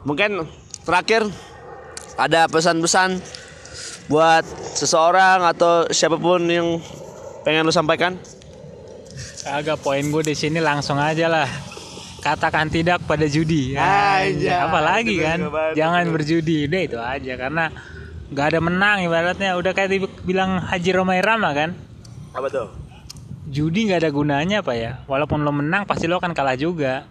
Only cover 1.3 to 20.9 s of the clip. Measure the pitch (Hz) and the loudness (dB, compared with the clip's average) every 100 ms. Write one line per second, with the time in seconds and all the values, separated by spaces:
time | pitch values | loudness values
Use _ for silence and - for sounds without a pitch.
1.3 | 165 - - - - - - - - 135 | -6 -16 -20 -18 -18 -16 -16 -12 -2 2
2.3 | 165 156 151 170 165 165 190 185 185 - | 4 4 4 2 2 2 2 2 -2 -8
3.3 | - - - - - - - - 147 165 | -18 -18 -20 -18 -16 -14 -14 0 4 6
4.3 | 160 160 - - - 143 165 165 180 190 | 6 2 -10 -8 -4 2 4 6 6 6
5.3 | 185 170 160 170 170 156 - 170 156 165 | 6 4 4 4 6 4 2 2 2 4
6.3 | 180 170 170 170 165 160 - - - - | 4 2 2 0 -2 -6 -16 -16 -16 -16
7.3 | - - 156 160 165 156 165 175 185 - | -6 0 2 4 2 2 2 0 -2 -14
8.3 | - - - - - - - - - - | -20 -20 -20 -18 -18 -18 -18 -16 -14 -14
9.3 | - 147 143 147 147 147 139 147 151 156 | -10 -4 -2 -2 0 0 0 0 0 0
10.3 | 143 151 165 160 143 139 139 147 160 165 | -2 -2 0 0 0 0 0 0 2 2
11.3 | 160 135 - - - - - - - 143 | 2 0 -4 -12 -16 -16 -16 -16 -6 -2
12.3 | 151 160 156 156 165 165 175 170 151 156 | 0 2 2 2 0 2 0 0 0 2
13.3 | 147 160 165 127 135 170 202 202 190 190 | 2 2 0 0 0 2 4 4 2 2
14.3 | 185 185 180 151 170 156 202 233 185 156 | 0 0 0 2 2 2 2 0 0 0
15.3 | 170 151 151 156 156 160 175 170 160 151 | 0 -2 -2 0 2 2 4 2 0 2
16.3 | 165 160 156 143 185 160 117 117 139 131 | 0 2 0 0 -2 -2 -4 -6 -6 -6
17.3 | 127 127 160 160 - - - - - - | -6 -4 -2 -4 -6 -16 -16 -16 -16 -10
18.3 | 139 147 160 165 180 202 202 175 165 175 | -2 0 2 0 2 2 2 2 0 0
19.3 | 180 196 180 180 185 196 196 190 - 180 | 0 -2 0 0 0 0 0 -2 -6 -2
20.3 | 185 190 185 165 190 175 | 0 0 -2 -2 -2 2